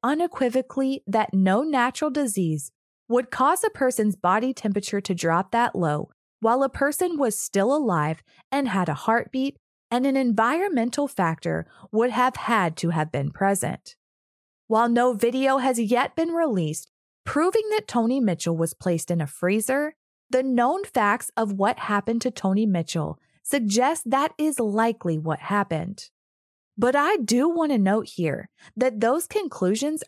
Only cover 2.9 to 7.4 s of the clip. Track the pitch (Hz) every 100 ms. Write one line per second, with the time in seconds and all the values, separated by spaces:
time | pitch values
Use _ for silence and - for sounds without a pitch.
2.9 | _ - 240 254 - 269 370 440 - 254
3.9 | 247 214 175 180 208 254 - 214 196 -
4.9 | 202 202 175 165 170 185 233 240 180 165
5.9 | 151 - _ _ - 220 254 269 - 285
6.9 | - 359 302 247 -